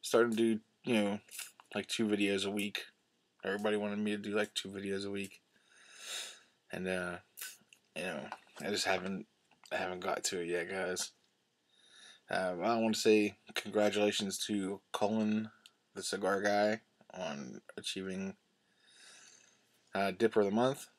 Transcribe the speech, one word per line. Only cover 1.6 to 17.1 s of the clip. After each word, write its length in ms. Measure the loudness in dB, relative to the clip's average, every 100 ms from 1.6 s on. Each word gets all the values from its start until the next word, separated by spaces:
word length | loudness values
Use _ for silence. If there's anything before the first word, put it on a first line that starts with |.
| -8
like, 120 | -6 -4
two 200 | 0 2
videos 380 | 4 2 2 0
a 40 |
week. 340 | -2 -2 -4 -10 _ _ _ _ _
Everybody 320 | -4 -2 0 0
wanted 220 | 0 0
me 120 | 0
to 60 | -2
do, 160 | -2
like, 200 | 0 0
two 160 | -4 -8
videos 360 | -6 -4 -4 -4
a 40 |
week. 300 | -6 -8 -12 _ _ _ -20 -20 -18 -12 -10 -10 -16 _ _ _
And, 160 | -8 -4
uh, 300 | -4 -4 -8 -14 -16 -14 -16 _ -20 _
you 80 | -8
know, 180 | -6 -6 -8 -12 -16 -8
I 100 | -4
just 160 | -2 0
haven't, 400 | 0 0 -6 -8 _ _ _ -6
I 60 | -4
haven't 240 | -4 -4
got 240 | -2 -2
to 160 | -2 -4
it 80 | -2
yet, 200 | -2 -2
guys. 440 | -4 -4 -4 -6 _ _ _ _ _ _ _ _ -20 -20 -20 _
Uh, 260 | -4 -2 -2
I 160 | 0 2
wanna 160 | 2
say 420 | 2 6 6 6 -2 -10
congratulations 840 | -8 -2 2 4 4 2 2 -2 -4 -2
to 340 | -2 -2 -6 _
Cullen, 580 | -2 0 2 2 0 -2 -12 -20 _ _
the 80 | -10
cigar 400 | -6 -2 2 2
guy, 380 | 2 4 4 2 _ _ -18